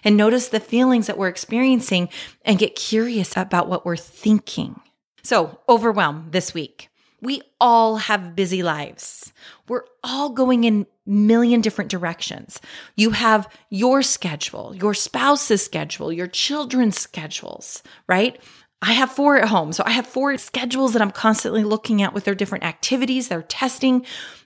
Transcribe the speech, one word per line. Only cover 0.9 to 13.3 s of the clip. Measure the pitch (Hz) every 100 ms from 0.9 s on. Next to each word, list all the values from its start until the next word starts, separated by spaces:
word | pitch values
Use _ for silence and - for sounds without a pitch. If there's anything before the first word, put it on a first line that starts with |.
| 240 214
that | 196
we're | 190
experiencing | 185 - 233 262 247 - 180 180 - - -
and | 226 190
get | 220 -
curious | - 220 240 226 175 185
about | 190 175 175
what | 180 175
we're | 170
thinking. | - - 214 214 - - - - _ _ _ _
So, | - 226 160 - -
overwhelm | 226 226 202 156 156 160
this | 180 -
week. | 165 143 _ - _ _ _
We | 247 277 - -
all | 247 233 220 220
have | 208 208 175 170
busy | 180 185
lives. | 170 151 143 - - - - _ - - -
We're | 247 - _
all | 247 269 285
going | 247 254 247
in | 233 208 - _ -
million | 208 208 226 240 240
different | 214 - 185
directions. | 180 170 170 - - - - - - - -
You | 220
have | 214 240